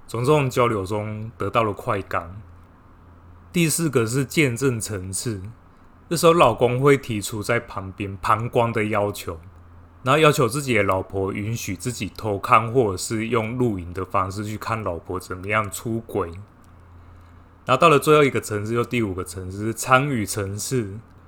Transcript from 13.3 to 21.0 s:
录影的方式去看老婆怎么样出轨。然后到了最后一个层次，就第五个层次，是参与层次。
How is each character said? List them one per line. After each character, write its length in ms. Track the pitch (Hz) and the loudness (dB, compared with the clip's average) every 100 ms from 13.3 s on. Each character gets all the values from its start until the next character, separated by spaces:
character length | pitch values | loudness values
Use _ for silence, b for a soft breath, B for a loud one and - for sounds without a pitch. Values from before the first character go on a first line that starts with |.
| 117 110 123 | -2 -2 -2
录 220 | 123 95 | -2 -2
影 140 | 87 | -6
的 100 | 90 | -8
方 260 | 92 101 92 | -4 -2 -2
式 140 | 98 | -4
去 140 | 107 107 | -8 -8
看 260 | - 110 | -6 -4
老 120 | 98 82 | -4 -6
婆 220 | - 90 | -6 -8
怎 200 | - 92 | -8 -10
么 100 | 98 | -2
样 240 | 107 101 | -2 -2
出 300 | - 117 113 | -6 -6 -6
轨。 300 | - 104 85 90 104 - - - - - b b b b b - - | -4 -4 -4 -8 -18 -20 -20 -20 -20 -20 b b b b b -12 -2
然 100 | 127 | 4
后 60 | |
到 80 | 170 | 6
了 80 | 143 | 6
最 180 | 156 151 | 6 6
后 80 | |
一 60 | 139 | 6
个 100 | 113 | 2
层 240 | - 104 | -2 -4
次， 100 | 104 | -2
就 100 | 120 | -2
第 180 | 120 123 | -2 0
五 120 | 107 | -2
个 100 | 92 | -2
层 260 | 87 95 92 | -8 -8 -10
次， 160 | 98 110 | -6 -6
是 80 | |
参 340 | 110 - 127 147 | -4 2 4 4
与 160 | 123 | -2
层 320 | 98 110 98 104 | -2 -4 -4 -6
次。 440 | - 131 101 104 | -4 -4 -4 -10